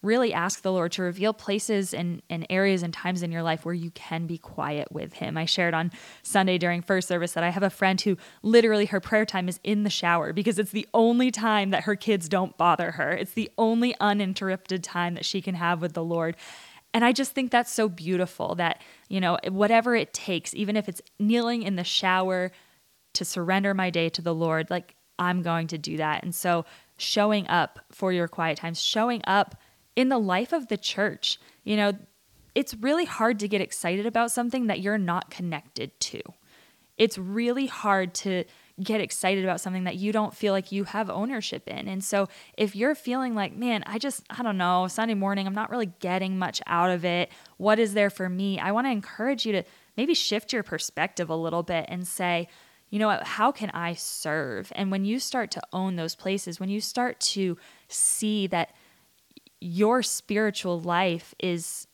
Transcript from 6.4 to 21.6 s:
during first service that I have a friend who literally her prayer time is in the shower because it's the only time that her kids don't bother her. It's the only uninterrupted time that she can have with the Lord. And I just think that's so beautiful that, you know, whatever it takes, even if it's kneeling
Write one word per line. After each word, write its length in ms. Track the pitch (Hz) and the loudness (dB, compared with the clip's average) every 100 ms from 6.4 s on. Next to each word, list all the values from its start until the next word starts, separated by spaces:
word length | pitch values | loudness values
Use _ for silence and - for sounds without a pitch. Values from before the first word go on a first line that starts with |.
| 190 180 | 4 2
during 240 | 175 175 | 2 -2
first 280 | 170 190 180 | 0 0 2
service 240 | 175 170 | 0 0
that 120 | 175 | 0
I 60 | 170 | 0
have 120 | 180 | 2
a 80 | 190 | 0
friend 300 | - 190 185 | 2 2 4
who 160 | - 185 - - | 2 0 -4 -8
literally 440 | 208 233 226 214 208 | 6 6 8 4 2
her 140 | 202 | 0
prayer 260 | - 214 214 | 2 2 2
time 220 | 196 180 | 0 -2
is 120 | 175 | -4
in 200 | - 208 | 0 2
the 80 | 208 | 2
shower 420 | - 175 170 156 | 0 2 2 2
because 260 | 165 208 190 | 0 0 2
it's 140 | 208 | 0
the 160 | - - | -2 0
only 360 | - 226 240 254 | 4 6 6 4
time 400 | 214 220 214 196 | 2 2 2 2
that 140 | 190 | 0
her 120 | - 202 | 0 -2
kids 340 | - 208 165 | 2 0 2
don't 260 | 185 185 - | 0 0 2
bother 360 | 170 160 170 | 4 4 0
her. 180 | 151 143 | -2 -2
It's 240 | 170 196 | 0 -2
the 160 | - 214 - | -4 -4 2
only 360 | 226 233 247 - | 2 4 2 2
uninterrupted 840 | 208 208 196 190 190 190 - 190 | 2 2 0 -2 -2 -4 -2 -4
time 320 | 175 175 175 | -4 -2 -2
that 120 | 170 - | -2 -4
she 160 | 196 | -4
can 140 | 190 180 | -4 -2
have 260 | 170 175 | 0 0
with 100 | 170 | -2
the 120 | 160 | -4
Lord. 320 | 165 170 165 170 - - - - _ | -2 0 -2 -4 -12 -20 -20 -20 _
And 120 | 233 240 | 2 4
I 60 | |
just 200 | 247 269 | 4 0
think 180 | - 254 | -2 2
that's 220 | 240 240 | 2 2
so 160 | - 214 | 0 0
beautiful 680 | 170 165 180 180 - - 175 | 0 -2 0 0 -2 -6 0
that, 260 | 170 - - - _ | 0 -2 -8 -20 _
you 100 | 190 | -2
know, 200 | 180 175 - | 2 0 0
whatever 480 | 190 208 226 233 233 | 2 6 6 4 2
it 160 | - | 0
takes, 420 | - - 175 - | -6 -4 -4 -4
even 220 | - 202 214 | -4 0 0
if 140 | 208 | -2
it's 100 | 170 - _ | -8 -14 _
kneeling 440 | 208 233 233 240 | 2 4 2 0